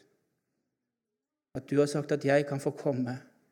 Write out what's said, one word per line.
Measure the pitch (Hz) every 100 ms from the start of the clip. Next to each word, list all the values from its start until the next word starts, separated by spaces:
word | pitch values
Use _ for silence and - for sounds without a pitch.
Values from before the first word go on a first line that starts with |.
| _ _ _ _ _ _ _ _ _ _ _ _ _ _ _ 135
at | -
du | 139
har | 143
sagt | 147 143 147
at |
jeg | 139 143 147
kan | 139
få | 147 -
komme | 151 127 123 127 - _ _